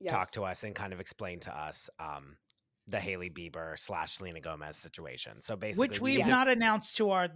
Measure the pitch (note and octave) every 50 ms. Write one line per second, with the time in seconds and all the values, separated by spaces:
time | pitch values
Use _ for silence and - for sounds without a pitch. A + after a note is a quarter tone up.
0 | F#3+ F3 C3+ F#2+ F#2 - - A2 G2 F#2 F2+ - - G#2+ G2 - G#2 F#2+ F#2 F2+
1 | G2 - - - G#2 F2+ F2 E2+ - F2+ - D2+ D2+ D#2 - - - - - -
2 | D#2+ D#2 D2 C#2+ C#2 C#2 C#2+ _ _ _ _ _ _ _ _ _ _ - A2 G2+
3 | F2+ G2 F#2+ F2+ F2+ F2+ D2+ F2+ E2+ E2 - E2+ D#2+ D#2+ D#2+ - - - G2 E2
4 | D#2+ - - - F#2+ F2+ E2 D#2+ D2+ E2 D#2 D2+ D2+ D2+ D2+ - - D#2+ - F2+
5 | E2 C#2 B1+ B1+ - - G#1 A1+ - - A2 F#2 A2 G#2+ C3+ G3 C4+ B3+ G#3 G3+
6 | A#3+ C4 C4+ C4+ - A#3+ B3+ B3+ C4 C4 B3+ A#3 A#3 A3+ G#3+ G#3+ - - - -
7 | A3 G3+ F#3+ F#3 F3+ E3+ D#3+